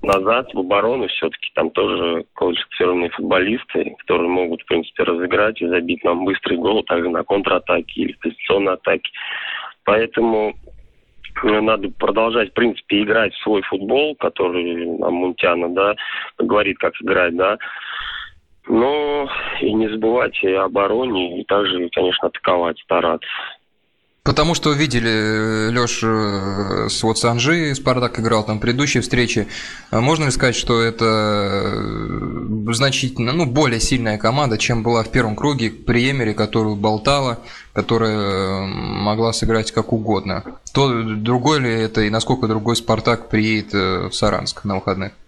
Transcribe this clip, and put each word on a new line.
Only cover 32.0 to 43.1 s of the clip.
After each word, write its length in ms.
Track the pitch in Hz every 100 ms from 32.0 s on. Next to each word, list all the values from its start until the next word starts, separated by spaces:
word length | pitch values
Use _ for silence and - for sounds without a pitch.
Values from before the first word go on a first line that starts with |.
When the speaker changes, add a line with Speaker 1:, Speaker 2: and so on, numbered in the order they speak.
| 107 - 95 - - 110 107
Speaker 2:
значительно, 600 | 117 139 135 131 - 117
ну, 100 | 156
более 360 | 156 123 147 117
сильная 360 | - 131 113 107
команда, 400 | 110 127 143 107
чем 260 | - 117
была 200 | 110 117
в 100 | 110
первом 240 | 131 113 107
круге 340 | 143 139 113
при 400 | - - 120 127
Эмери, 220 | 139 113
которую 440 | 104 107 117 110 104
болтала, 640 | 104 107 110 143 131 117 - - -
которая, 420 | - 101 113 113 107
э, 500 | 101 95 95 95 95
могла 680 | 90 - 98 101 107 113
сыграть 380 | 110 107 113 110
как 200 | - 107
угодно? 500 | 117 110 101 95 95 - - -
То, 280 | 143 139 120
другой 580 | 113 107 110 123 120 156
ли 100 | 123
это 300 | 113 110 110
и 80 | 107
насколько 380 | 107 - 131 113
другой 300 | 110 104 117
"Спартак" 520 | - 110 -